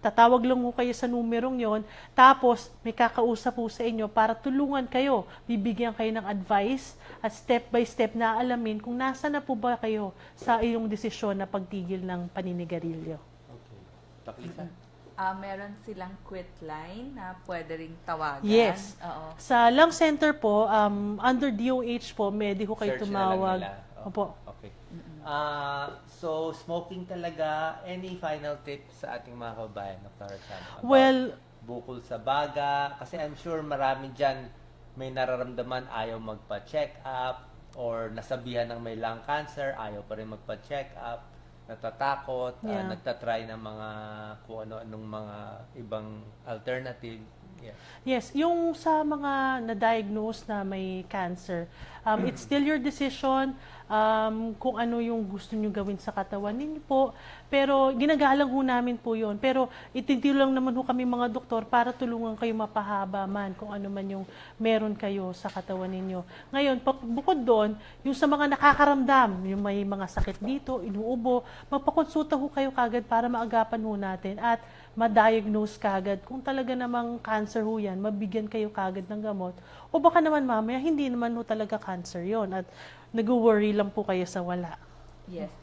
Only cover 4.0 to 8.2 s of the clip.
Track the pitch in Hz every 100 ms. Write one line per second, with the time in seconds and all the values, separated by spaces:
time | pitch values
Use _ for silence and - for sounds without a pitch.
4 | 214 220 220 226 277 262 285 277 247 254
5 | 277 247 180 - - 233 202 214 233 214
6 | 220 220 196 208 185 208 202 262 - -
7 | - - 220 - - 240 240 240 240 -
8 | 226 226